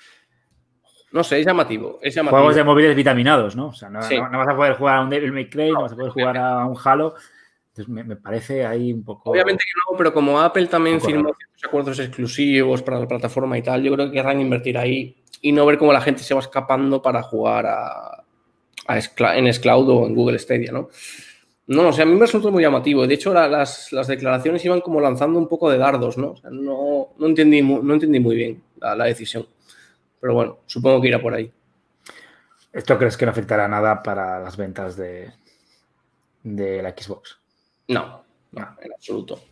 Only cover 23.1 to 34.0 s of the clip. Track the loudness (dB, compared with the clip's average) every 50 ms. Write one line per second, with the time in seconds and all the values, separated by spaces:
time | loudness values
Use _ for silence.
23.1 | 0 0 0 0 2 4 4 4 2 0 -2 -2 -6 -16 -14 -8 -6 -6 -4 -4
24.1 | -4 -4 -2 -2 -2 0 0 -2 -2 -2 0 0 0 0 -2 -2 0 2 2 2
25.1 | 0 0 0 0 2 0 0 0 -2 0 0 2 2 4 2 2 2 0 -2 -4
26.1 | -4 -6 -6 -8 -8 -12 -18 -18 -14 -10 -8 -8 -6 -4 -4 -2 -2 -2 -4 -6
27.1 | _ -4 0 0 4 6 6 6 6 6 6 4 2 0 0 0 0 2 2 2
28.1 | 2 2 2 2 0 0 -2 -4 -8 -12 _ _ _ -8 -6 -6 -4 -2 -2 -2
29.1 | -2 -4 -8 -10 -10 -10 -12 -12 _ _ _ _ -20 _ _ _ _ _ _ _
30.1 | _ _ -4 0 0 0 0 -2 -4 -14 _ -14 -8 -2 2 2 2 4 4 2
31.1 | 0 0 -2 -4 -6 -6 -8 -10 _ _ _ _ _ _ _ _ _ _ _ -20
32.1 | -20 -20 -20 _ _ _ _ _ _ _ _ _ -14 -8 0 0 2 2 2 0
33.1 | 0 0 -2 -2 -2 -4 -4 -2 0 0 0 0 0 0 2 0 0 0